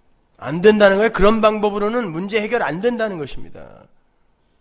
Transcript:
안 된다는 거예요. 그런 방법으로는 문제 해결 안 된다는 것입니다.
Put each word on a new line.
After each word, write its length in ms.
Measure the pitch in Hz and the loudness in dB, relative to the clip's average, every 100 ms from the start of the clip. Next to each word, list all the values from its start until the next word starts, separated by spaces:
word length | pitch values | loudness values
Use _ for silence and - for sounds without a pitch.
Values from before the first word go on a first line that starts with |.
| _ _ _ - | _ _ _ -14
안 240 | 120 160 | -8 2
된다는 360 | 202 214 202 196 | 4 6 6 4
거예요. 160 | 220 | 0
그런 280 | - 202 220 | 2 2 4
방법으로는 720 | 214 214 208 202 208 240 214 | 2 2 -2 -2 -4 -4 -6
문제 300 | 156 196 214 | -6 -4 -4
해결 240 | 208 240 | -2 -4
안 160 | 233 180 | -4 -2
된다는 380 | 233 240 220 180 | -2 -2 -4 -6
것입니다. 640 | 139 - 85 85 64 53 _ _ _ _ _ _ _ _ | -10 -10 -12 -16 -20 -20 _ _ _ _ _ _ _ _